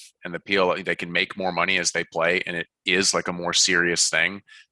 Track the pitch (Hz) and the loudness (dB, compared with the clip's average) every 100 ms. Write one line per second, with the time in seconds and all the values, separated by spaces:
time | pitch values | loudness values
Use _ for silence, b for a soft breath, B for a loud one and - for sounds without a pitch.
0 | - _ 90 85 - 98 90 85 90 85 | -18 _ -12 -10 -2 2 2 2 -2 -4
1 | 87 87 95 - 92 87 85 95 85 85 | -2 -2 -2 -2 -4 0 0 0 0 -2
2 | 82 85 82 90 - 85 - _ - 92 | -4 0 2 0 -2 -6 -8 _ 0 2
3 | 95 87 92 87 87 - - 87 87 82 | 2 0 -2 -4 -2 0 2 4 2 2
4 | - 80 85 101 B B B | 2 2 0 -2 B B B